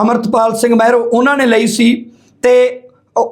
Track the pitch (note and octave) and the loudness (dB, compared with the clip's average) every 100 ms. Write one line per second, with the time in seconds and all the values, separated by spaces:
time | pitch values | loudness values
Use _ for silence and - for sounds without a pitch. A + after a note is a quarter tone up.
0 | G#3+ A#3 A3+ A3+ A3+ A3+ B3 A#3 A3+ A#3+ | -2 -2 -2 -2 -2 -2 0 2 2 0
1 | A#3 A#3 C4+ C#4+ B3+ A3 A3+ - A#3 C4 | 0 0 0 0 0 0 0 0 0 0
2 | - _ _ _ B3 B3 B3 B3 - _ | -6 _ _ _ 2 2 2 -4 -18 _
3 | _ - A3+ | _ -4 0